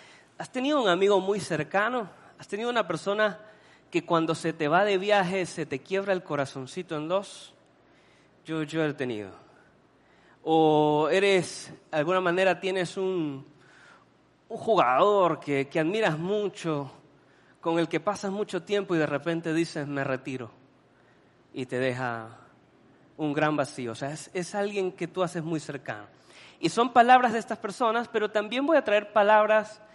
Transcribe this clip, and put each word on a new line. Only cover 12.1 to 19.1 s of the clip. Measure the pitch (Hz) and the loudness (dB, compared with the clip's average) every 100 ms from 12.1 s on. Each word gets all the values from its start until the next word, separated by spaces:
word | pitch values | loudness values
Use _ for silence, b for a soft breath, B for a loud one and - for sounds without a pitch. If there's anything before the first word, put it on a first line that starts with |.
| 185 | 0
manera | 180 175 190 170 | 2 2 2 2
tienes | 185 190 175 - | -2 -2 -4 -2
un, | 190 185 151 135 139 - B B B B B _ _ _ - | -2 -2 -4 -6 -14 -20 B B B B B _ _ _ -14
un | 226 | -8
jugador | 220 202 123 127 196 208 175 156 | 2 4 6 6 4 4 2 0
que, | - 139 139 | -2 -2 0
que | 165 | 0
admiras | 160 214 214 156 | 0 0 0 0
mucho, | 175 208 202 - 170 151 139 - _ _ b b b b | -2 -2 -2 -6 -6 -4 -6 -14 _ _ b b b b
con | 170 165 | -2 0
el | 165 | 0
que | 165 | -2
pasas | 208 196 202 | -2 -4 -4
mucho | 196 208 180 | -6 -4 -6
tiempo | 170 202 190 | -2 -2 0
y | 170 | 0
de | |
repente | 151 | 0